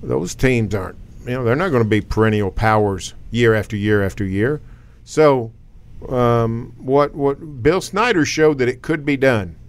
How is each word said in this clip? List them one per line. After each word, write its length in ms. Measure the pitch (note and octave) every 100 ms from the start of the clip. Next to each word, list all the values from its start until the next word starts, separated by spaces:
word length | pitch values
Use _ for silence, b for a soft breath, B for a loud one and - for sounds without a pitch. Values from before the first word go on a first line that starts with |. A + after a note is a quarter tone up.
those 320 | C3 B2+ F3 -
teams 400 | C3 B2 G#2+ G2+
aren't, 220 | F2+ - - - A#2+
you 60 |
know, 120 | B2+
they're 120 | A#2+ C3
not 140 | F#3+
gonna 140 | B2+
be 180 | A2 G#2+
perennial 500 | - - A2 G#2+ G2
powers 640 | - A2 G#2+ G#2 F#2+ - - -
year 240 | A#2 A#2 A2
after 200 | G2 G#2
year 280 | G#2 G#2
after 200 | G2 -
year. 380 | G2 F#2+ A2+ D3 b b b b
So, 480 | - - D#3 C3+ A2+ - - - - - -
um, 640 | B2+ A#2+ A#2 A#2 A2+ A#2+ A#2
what, 380 | B2 C3+ D3 -
what 480 | C#3 C#3+ D#3+ C#3
Bill 180 | A#2 F#3
Snyder 420 | - G3 A#3+ G3
showed 360 | C#3+ - D#3 C#3+
that 80 | A#2+
it 160 | B2
could 200 | - D#3+
be 140 | C#3+ C#3
done 380 | C3+ A#2 F2+ D#2